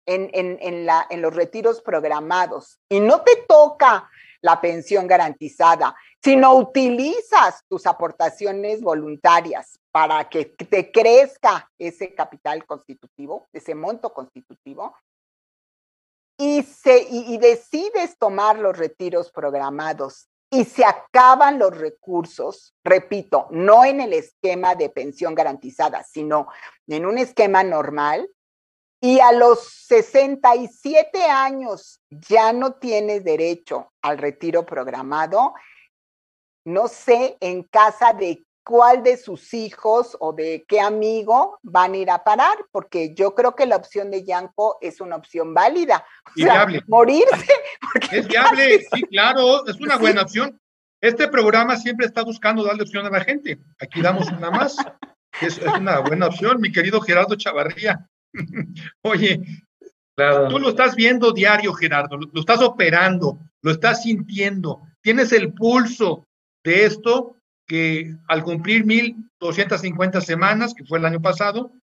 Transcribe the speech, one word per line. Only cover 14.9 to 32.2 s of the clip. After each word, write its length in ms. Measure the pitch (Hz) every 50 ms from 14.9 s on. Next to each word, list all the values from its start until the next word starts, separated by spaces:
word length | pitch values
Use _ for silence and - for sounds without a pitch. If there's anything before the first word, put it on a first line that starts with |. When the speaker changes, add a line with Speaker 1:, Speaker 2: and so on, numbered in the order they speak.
| - _ _ _ _ _ _ _ _ _ _ _ _ _ _ _ _ _ _ _ _ _ _ _ _ _ _ _ _ -
Speaker 1:
y, 220 | 285 285 294 294 285
se, 400 | - _ _ - 277 254 247 -
y, 320 | - 247 233 240 233 233
y 40 | 220
decides 800 | 240 240 233 233 - _ - 302 370 427 480 392 339 339 - -
tomar 400 | 233 202 196 202 208 214 214 220
los 180 | 214 190 180
retiros 540 | 175 165 160 - - 185 175 175 170 165 -
programados 1000 | - - 151 143 139 139 135 139 143 147 156 156 151 151 139 135 - - _ _ _ _ _ -
y 140 | 269 254 220
se 200 | - - - -
acaban 720 | 208 - - - _ - 254 254 254 262 254 285 277 285 262
los 180 | 214 190 175
recursos, 1000 | 160 156 156 - _ _ 190 180 170 165 - - - 127 160 196 - _ _ _ _ -
repito, 640 | 175 185 185 185 - 208 202 - - - 135 - -
no 340 | 165 165 180 202 214 233 254
en 160 | 269 277 277
el 120 | 262 220 175
esquema 600 | 160 143 - _ _ - 185 175 180 185 180 180
de 160 | 180 151 139
pensión 440 | - 143 127 143 139 - 180 165 160
garantizada, 680 | 160 156 147 139 139 - 131 - - 156 151 117 - -
sino 460 | _ - 156 151 151 151 151 147 - - - - - - _ _ -
en 180 | 151 156 170
un 100 | 190 220
esquema 460 | 254 254 247 - - 214 196 196 185 185
normal, 680 | 185 170 151 143 143 147 147 147 147 156 196 359 403 _ _ _ _ _ _ _ _ _ _ _ _ _ _
y 180 | - 247 254 262
a 120 | 254 240 240
los 280 | 240 240 240 233 233 - -
sesenta 840 | - - _ - 240 226 226 - - 269 269 269 277 269 - 247 240
y 140 | 247 247 214
siete 560 | _ _ - 277 311 311 311 311 - 381 359
años 760 | 311 277 269 269 269 269 269 262 233 196 - - - _ _ _ _
ya 420 | 151 151